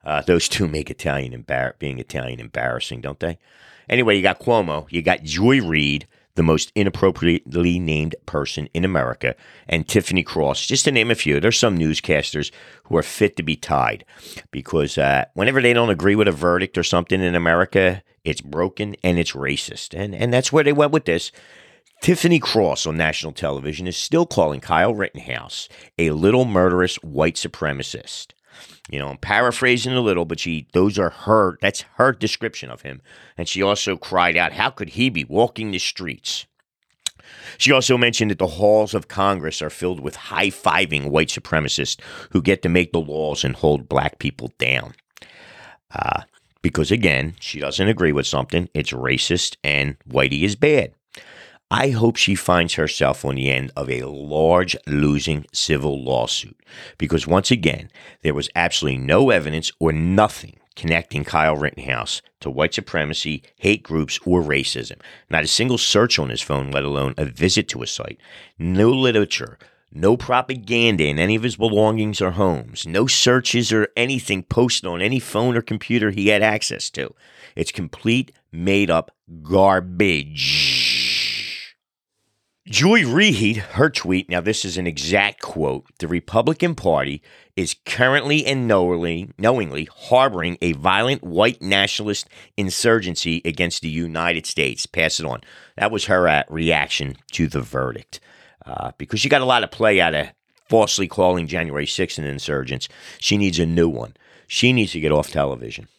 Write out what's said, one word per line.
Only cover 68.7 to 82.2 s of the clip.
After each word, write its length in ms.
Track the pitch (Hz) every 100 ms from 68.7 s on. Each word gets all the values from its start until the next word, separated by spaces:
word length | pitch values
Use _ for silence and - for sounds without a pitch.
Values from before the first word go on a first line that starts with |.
| 90 110
literature 680 | 131 127 113 101 - 60 - - _ _
no 240 | 76 92 123
propaganda 880 | - 127 127 127 101 117 117 95
in 140 | 73 73
any 160 | 90
of 80 | 110
his 140 | 120 110
belongings 640 | 113 104 110 110 107 101
or 100 | 92
homes. 560 | 90 95 73 57 - 80
No 220 | 90 127
searches 640 | - 123 127 - 123 110
or 160 | 110 104 113
anything 480 | 123 131 - 98
posted 440 | - - 123 - 92
on 140 | 85
any 160 | 101 131
phone 380 | - 107 123 117
or 60 |
computer 500 | - 110 - 120 107
he 160 | 101 98
had 140 | 104
access 480 | 110 107 - - -
to. 220 | - 62 _ _ - - -
It's 160 | -
complete, 580 | - 85 - 113 120 131 _ _
made-up 580 | 82 90 98 95 82 - _ _ 82
garbage. 2250 | 76 95 98 95 90 90 101 78 71 73 67 69 - - - - - - - - - - - _ _ _ _ _